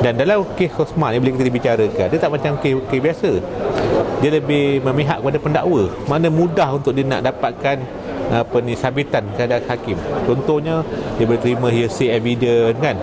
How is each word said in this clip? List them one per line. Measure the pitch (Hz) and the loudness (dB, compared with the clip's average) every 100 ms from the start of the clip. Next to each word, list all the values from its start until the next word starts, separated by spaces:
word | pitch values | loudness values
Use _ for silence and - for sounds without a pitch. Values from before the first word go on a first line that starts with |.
Dan | 123 117 | 0 2
dalam | 147 208 190 - | 2 2 0 -2
kes | 180 - | -2 0
sosma | 151 170 143 113 | -2 0 0 2
ni, | |
bila | 127 131 | 2 2
kita | 131 | 0
dibicarakan, | 123 127 113 107 - 92 | 2 2 2 2 2 0
dia | 160 | 2
tak | 160 | 0
macam | 147 151 143 | 0 -2 -2
kes, | 147 131 131 | 0 0 0
kes | 135 | 0
biasa. | 143 165 190 98 - - - - - - - - | 0 0 0 0 -2 -4 -2 -2 0 0 0 0
Dia | 139 | 2
lebih | 151 139 147 143 139 | 2 2 2 2 2
memihak | 131 135 143 156 | 0 0 0 0
kepada | 127 147 | 0 -2
pendakwa. | 156 147 175 156 92 - - | 0 0 2 2 2 -2 -2
Mana | 143 165 | 2 2
mudah | 156 175 160 151 | 2 2 2 0
untuk | 139 139 | 0 0
dia | 131 135 | 0 0
nak | 127 | 0
dapatkan, | 127 127 - 120 135 139 127 - - - - | -2 -2 -4 -2 -2 -2 -4 -10 -8 -6 -2
apa | 117 117 123 | 0 0 0
ni, | 120 113 | 0 -2
sabitan | 131 131 143 135 104 101 | -2 -2 -2 -2 -2 -4
kepada | 120 120 117 | 0 0 -2
hakim. | 120 - 180 - - - | -6 -4 -6 -4 -4 0
Contohnya, | 123 135 151 151 160 151 - - - | 0 0 0 0 -2 -2 -6 -6 -2
dia | |
boleh | 113 117 | 0 2
terima | 123 123 123 | 0 0 0
hearsay | 117 117 - 127 | 2 0 0 0
evidence, | 113 113 120 123 117 113 113 | 2 0 0 2 4 4 2
kan? | 147 101 | 0 -2